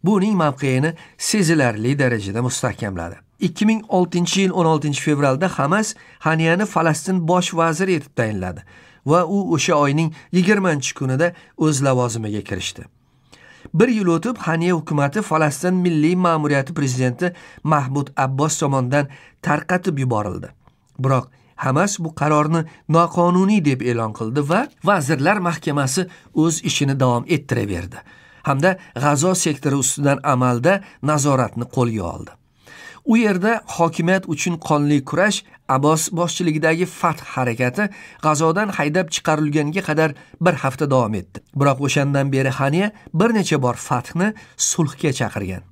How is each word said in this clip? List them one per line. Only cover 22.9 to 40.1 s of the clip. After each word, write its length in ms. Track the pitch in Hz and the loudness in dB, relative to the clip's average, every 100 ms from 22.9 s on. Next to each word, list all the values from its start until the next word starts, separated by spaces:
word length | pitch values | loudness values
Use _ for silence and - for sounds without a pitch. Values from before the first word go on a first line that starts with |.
| 156 170 175 175 180 190 214 151 | 2 2 2 2 4 4 4 2
deb 160 | 127 | 0
e'lon 300 | 123 117 110 104 | 0 -2 -2 -4
qildi 240 | 110 135 143 | -4 -2 0
va 180 | 180 277 _ | -2 -2 _
Vazirlar 540 | 170 202 131 147 143 214 | 0 0 2 0 2 0
Mahkamasi 680 | 175 160 - 143 131 135 180 - - | 0 -4 -2 -2 0 -2 -4 -8 -8
o'z 220 | - 160 160 185 | 0 0 0 -4
ishini 300 | - 139 139 | 0 0 2
davom 240 | 127 120 - | 2 2 0
ettiraverdi 720 | 160 - 117 104 87 90 - - - - - | -4 -2 -4 -2 -4 -8 -14 -20 -20 -20 -12
hamda 340 | - 135 170 185 - - | -4 2 2 0 -6 -2
G'azo 400 | 143 147 175 185 | 0 2 2 2
sektori 400 | 170 147 151 139 | 0 -2 0 0
ustidan 440 | 127 - 143 139 | -2 0 0 0
amalda 580 | - 127 127 120 135 196 196 - | 0 2 2 2 2 0 -2 -8
nazoratni 640 | 139 151 139 135 120 - 120 - | -2 0 2 2 0 -4 -6 0
qo'lga 280 | 120 110 | 0 0
oldi. 280 | 87 - - - _ _ - - - - - | -4 -8 -14 -20 _ _ -20 -20 -20 -12 2
U 120 | 226 | 4
yerda 440 | 220 185 202 226 - - | 4 2 0 -2 -4 -2
hokimiyat 460 | 165 160 170 190 190 | -2 0 0 0 0
uchun 220 | 147 - 165 - | -4 -2 -4 0
qonli 320 | 151 147 147 131 | 0 2 2 0
kurash, 320 | 147 202 196 - - _ | 0 0 0 -8 -20 _
Abbos 440 | 131 147 160 160 | 0 2 2 0
boshchiligidagi 720 | 165 170 - 175 156 160 160 175 | -2 -4 -2 -2 0 0 0 -2
Fath 380 | - 175 151 - | -2 -4 -4 -8
harakati 560 | - 127 117 123 123 208 - - - | -4 -2 0 -2 0 -4 -6 -20 -4
G'azodan 460 | 156 143 160 165 214 196 | -2 2 2 2 -2 -2
haydab 300 | 147 160 165 | 0 0 -2
chiqarilganiga 720 | - - 156 151 151 147 175 190 | -4 -2 0 2 0 0 -4 -2
qadar 240 | 156 160 | 0 0